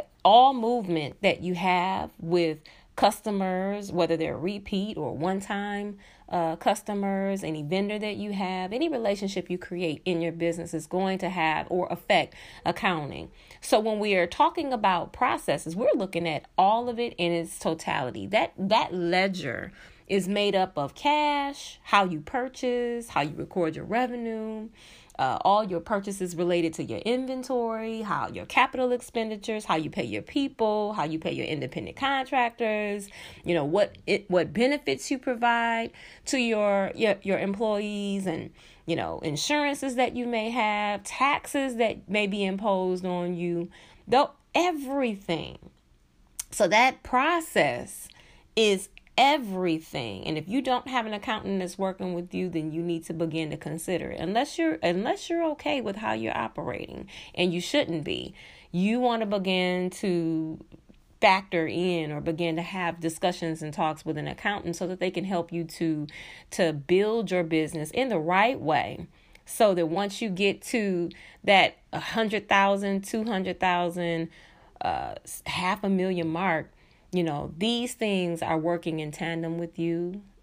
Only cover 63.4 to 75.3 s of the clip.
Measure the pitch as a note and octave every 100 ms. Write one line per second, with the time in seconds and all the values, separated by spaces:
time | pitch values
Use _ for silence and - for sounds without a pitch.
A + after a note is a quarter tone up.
63.4 | E3 D#3+ D3+ D3 D#3 D#3 - D3+ D3 C3
64.4 | G#3+ G3+ - E3+ F3+ F#3 F#3 F#3 F#3+ F#3
65.4 | E3+ E3+ E3 - E3 D#3 D3 - - -
66.4 | - - E3+ D3+ C3+ F3+ G#3 A3+ F#3+ F3+
67.4 | E3 D#3+ D#3 D#3+ D#3 - C4 G3 D#3 F#3
68.4 | A3 C4+ D3 D3 G#2 - - _ - -
69.4 | - - G#3+ F3+ E3 F3 G3+ G3 A3+ F3+
70.4 | G3+ - - A#3+ G#3 F3+ F3 - - -
71.4 | - G3 D3+ - _ - - A3+ A3 G#3
72.4 | G#3 G3+ G3 G3+ G3 G3 G3 A3 A3 G3
73.4 | F#3+ F3+ F#3 F3 F3 F3 E3+ E3 E3 -
74.4 | - - - - - C#2 B1+ - -